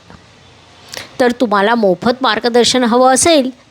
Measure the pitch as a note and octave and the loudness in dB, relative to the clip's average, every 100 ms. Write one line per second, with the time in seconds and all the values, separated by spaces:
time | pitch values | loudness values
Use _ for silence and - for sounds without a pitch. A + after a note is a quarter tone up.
0 | - - - - - - - - - - | -18 -20 -20 -20 -20 -20 -20 -20 -20 -18
1 | - - B3 A#3+ A#3 G3+ G3+ A#3 G3+ F3 | -12 -2 -2 0 -2 0 0 0 0 0
2 | A#3 B3 B3+ G#3+ A#3+ A#3+ A3+ B3+ A#3+ A#3+ | -2 -2 -2 -2 0 0 0 0 0 2
3 | B3+ C4 E4+ D#4 B3+ - _ | 2 2 2 2 0 -6 _